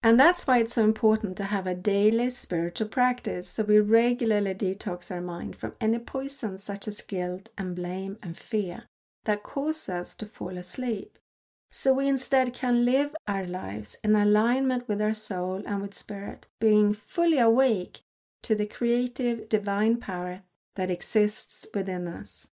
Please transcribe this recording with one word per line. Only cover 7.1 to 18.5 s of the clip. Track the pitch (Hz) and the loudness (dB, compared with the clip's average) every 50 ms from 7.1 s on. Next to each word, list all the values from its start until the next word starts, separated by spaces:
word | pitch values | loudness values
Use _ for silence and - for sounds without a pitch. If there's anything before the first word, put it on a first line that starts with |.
| 208 185 180 180 180 185 190 - _ | -4 -4 -2 -4 -4 -8 -10 -16 _
and | - 190 185 180 | -8 -6 -6 -4
blame | 180 180 175 180 190 190 196 196 - | -4 -4 -4 -4 -6 -6 -8 -8 -8
and | - 165 165 | -10 -10 -10
fear | - - - - 214 202 175 - - - _ _ _ _ _ _ _ _ | -10 -10 -4 -2 -2 -2 -2 -8 -10 -14 _ _ _ _ _ _ _ _
that | - 208 208 | -4 -4 -4
cause | - - - 277 285 311 311 - - - | -6 -8 -6 -4 -2 -2 -2 -2 -2 -2
us | 180 175 180 - - | -4 -4 -4 -6 -6
to | - 214 | -8 -8
fall | 208 - - 202 190 185 | -12 -10 -10 -8 -8 -6
asleep. | 180 175 - - - 247 247 220 190 - - _ _ _ _ _ _ _ _ _ _ _ _ | -6 -4 -4 -4 -2 -2 -4 -4 -4 -6 -12 _ _ _ _ _ _ _ _ _ _ _ _
So | - - - 269 262 | 0 2 4 4 4
we | 262 277 | 2 2
instead | 277 277 262 - - - 262 254 247 247 | 0 2 2 2 4 4 2 2 0 -4
can | - - 247 240 240 240 | -4 -2 0 2 2 2
live | 240 254 269 285 294 - - _ | 2 2 2 0 0 -4 -10 _
our | - 202 196 190 | -4 -4 -4 -4
lives | 175 175 185 190 190 202 214 208 - - - - | -4 -6 -6 -6 -6 -6 -6 -4 -4 -4 -2 2
in | 214 214 | 2 4
alignment | 214 208 208 208 208 220 233 247 262 269 262 254 247 247 | 4 4 4 4 4 4 4 2 2 2 0 0 -2 -2
with | - 208 202 | -2 -2 0
our | 214 214 220 | 0 0 0
soul | 214 - - 202 180 180 185 185 190 214 | 0 0 -2 -2 -2 -2 -2 -2 -4 -4
and | 214 202 196 | -4 -4 -4
with | 196 196 - | -4 -2 -4
spirit, | - - - 202 196 202 208 208 - - _ _ _ | -4 -4 -4 -8 -8 -8 -10 -10 -12 -16 _ _ _
being | 226 220 214 214 208 202 208 | 2 4 6 6 4 4 2
fully | - - - - - 339 339 320 277 | -2 -6 -8 -2 0 2 2 4 4
awake | 220 185 226 247 269 262 220 185 180 - - - _ _ _ _ _ _ _ _ - | 4 4 4 4 4 2 2 0 -4 -8 -14 -20 _ _ _ _ _ _ _ _ -2
to | - | -2